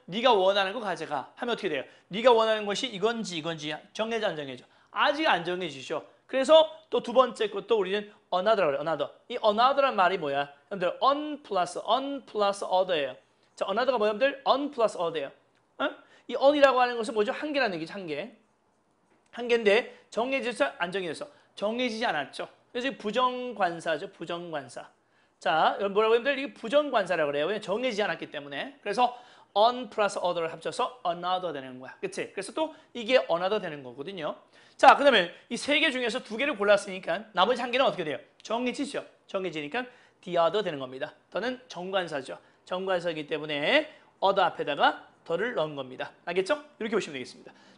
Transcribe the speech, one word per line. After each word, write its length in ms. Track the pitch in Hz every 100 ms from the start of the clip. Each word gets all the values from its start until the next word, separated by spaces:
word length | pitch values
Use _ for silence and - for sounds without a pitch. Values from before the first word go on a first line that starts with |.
네가 280 | - 196 254
원하는 400 | 214 185 202 190
거 80 | 226
가져가 520 | 208 160 147 143 - -
하면 160 | 240
어떻게 160 | 226 190
돼요? 160 | 143 - - -
네가 240 | 185 247
원하는 340 | 226 220 220 202
것이 200 | 196 254
이건지 520 | 202 214 233 180 170
이건지 360 | 156 165 147 151 -
정해져, 360 | - 226 226 202
안 80 | 156
정해져? 280 | 139 127 - _ _
아직 360 | 202 254 294 311
안 180 | 185
정해지죠. 640 | 165 180 175 135 127 156 - _ -
그래서 440 | 262 269 320 320 - -
또 100 | 247
두 100 | 233
번째 360 | 220 247 - 214
것도 300 | 202 - 226
우리는 340 | 185 208 208 - -
another 340 | 180 196 214 165
그래요. 140 | 139
another. 300 | 156 151 139 - -
이 100 | 240
another란 540 | 220 208 254 277 269 214
말이 220 | 180 190
뭐야? 340 | 147 139 143 - -
여러분들, 280 | 196 175 -
un 400 | 247 285 302 294
플러스, 380 | - 196 175 170 -
un 380 | 247 277 277 -
플러스 380 | 214 202 196
other예요. 520 | - 185 185 160 135 127 _ _ _
자, 100 | - 185
another가 300 | 202 254 247
뭐야, 140 | 208
여러분들? 320 | 208 269 277 185
Un 240 | 262 285
플러스 280 | 240 214 -
other예요. 340 | 170 156 135 - _ _ _ -
어? 120 | - - - - -
이 100 | 240
un이라고 420 | 269 294 277 254
하는 180 | 247 240
것은 160 | 214
뭐죠? 180 | 220 208
한 220 | - 302
개라는 220 | 285 233 170
얘기죠, 180 | 160
한 120 | 196 180
개. 240 | 143 214 247 _ _ _ _ _ _ _ _ _
한 180 | - 240
개인데 500 | 233 208 214 233 - -
정해졌어, 600 | - 254 269 226 226 277 -
안 140 | 175
정해졌어? 340 | 190 175 135 147 _ _
정해지지 500 | - 202 233 254 220
않았죠. 440 | 233 156 135 - 175 _ _
그래서 180 | 247 262 214
부정관사죠, 1120 | 208 226 254 247 247 208 185 170 170 151 190
부정관사. 760 | - 170 170 175 151 127 - - _ _ _ _ _
자, 380 | - 160 208 247
여러분 160 | 202
뭐라고, 200 | 196 220
여러분들? 240 | 233 247 262
이게 140 | 277
부정관사라고 800 | - - 285 294 240 180 170 147
그래요. 160 | 143 156
왜냐면 160 | 214
정해지지 400 | - 214 254 202
않았기 280 | 196 165 156
때문에. 480 | 151 143 139 240 -
그래서 360 | 208 202 240 - - - _ 202
un 320 | 226 247 254
플러스 300 | - 202 -
other를 340 | 180 170 160
합쳐서 480 | 160 165 151 247 - 180
another 460 | 175 175 185 175
되는 280 | 143 131 127
거야. 160 | 127 -
그치? 300 | 190 - 139
그래서 200 | - 190
또 220 | 269 311 - _
이게 220 | 240 226 254 -
another 300 | 170 185 214
되는 220 | 175 147
거거든요. 540 | 127 120 151 196 156 240 _ - - -
자, 200 | 277 220
그다음에 360 | 285 226 175 - -
이 80 | 240
세 240 | - 294
개 100 | 311
중에서 320 | 254 247 240
두 140 | - 214
개를 200 | 285 208
골랐으니까 680 | 202 202 202 185 175 175 -
나머지 280 | 180 196 240
한 100 | 247
개는 140 | 240 247
어떻게 180 | 165
돼요? 140 | 156 123 - _
정해지죠. 640 | - 226 247 240 277 147 - _ _
정해지니까 600 | 196 185 156 147 233 247 - _ _
the 160 | - 170
other 240 | 165 202
되는 160 | 190 143
겁니다. 360 | 127 131 147 - _
더는 300 | - 240 247 -
정관사죠. 680 | 170 180 190 170 147 131 170 _ _
정관사이기 640 | - 185 190 185 175 156 151
때문에 680 | 156 151 143 160 277 302 - _ -
other 220 | 190 196
앞에다가 640 | 175 - 151 147 262 - - _
더를 300 | - 170 233
넣은 200 | 214 156
겁니다. 380 | 143 127 131 139 -
알겠죠? 380 | - 175 190 294 - -
이렇게 160 | 220
보시면 200 | 208 -
되겠습니다. 380 | 139 - - - - -